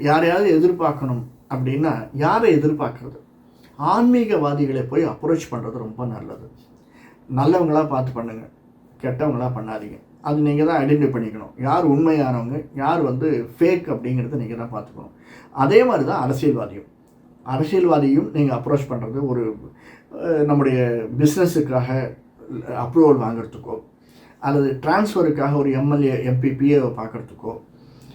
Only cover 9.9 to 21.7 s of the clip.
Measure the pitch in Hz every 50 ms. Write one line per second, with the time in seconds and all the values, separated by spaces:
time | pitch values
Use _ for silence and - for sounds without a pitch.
9.9 | - - - _ - _ - 147 147 151 147 147 143 147 156 165 165 147 135 139
10.9 | 147 147 139 131 123 117 113 110 104 107 - - - - 127 139 156 180 170 151
11.9 | 139 147 165 165 156 151 139 127 127 120 120 120 139 151 - - - 139 135 151
12.9 | 170 170 147 127 127 131 156 156 135 117 120 - - - 165 175 185 170 - 156
13.9 | 127 - 117 127 127 123 117 117 - 123 113 110 117 117 117 120 113 104 - -
14.9 | - - - - - - - - - - - - - - 170 180 208 233 254 254
15.9 | 220 156 131 147 196 170 - 135 - - 156 143 123 113 104 95 101 101 - -
16.9 | _ _ _ _ _ _ _ - - _ - 127 135 151 156 151 196 185 180 170
17.9 | 156 147 139 135 135 160 - - - 147 143 135 123 113 - 127 143 143 - -
18.9 | 127 110 113 110 123 139 143 131 127 120 113 110 107 104 - - - _ - -
19.9 | - - _ _ - - 170 170 165 151 147 147 147 143 135 135 127 123 123 120
20.9 | 117 117 110 113 120 127 151 151 147 185 180 170 - 160 135 131